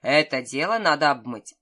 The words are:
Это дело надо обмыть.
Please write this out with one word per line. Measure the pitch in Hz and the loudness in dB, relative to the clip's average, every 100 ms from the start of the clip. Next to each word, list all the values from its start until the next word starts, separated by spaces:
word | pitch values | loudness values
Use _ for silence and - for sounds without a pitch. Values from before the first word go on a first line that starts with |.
Это | 120 147 156 131 | 2 0 2 -4
дело | 123 131 170 226 | -6 -4 -2 0
надо | 190 147 151 | 2 2 2
обмыть. | 135 113 113 - _ | 0 -4 -12 -14 _